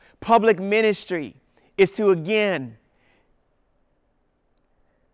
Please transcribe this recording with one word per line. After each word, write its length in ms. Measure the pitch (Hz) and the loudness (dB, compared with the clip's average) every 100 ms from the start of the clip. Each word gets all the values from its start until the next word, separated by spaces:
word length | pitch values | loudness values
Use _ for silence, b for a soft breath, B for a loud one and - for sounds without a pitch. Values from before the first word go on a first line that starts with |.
| b b | b b
public 380 | - 233 220 180 | 0 2 4 0
ministry 760 | 196 214 220 196 - 175 127 - _ _ b - | 0 0 0 -2 -6 -8 -8 -16 _ _ b 0
is 140 | 190 | 0
to 180 | - 208 | 2 0
again 680 | 180 156 214 208 170 123 110 _ _ _ _ _ _ _ _ _ _ _ _ _ _ _ _ _ _ _ _ _ _ _ | 0 0 -2 -2 -4 -8 -16 _ _ _ _ _ _ _ _ _ _ _ _ _ _ _ _ _ _ _ _ _ _ _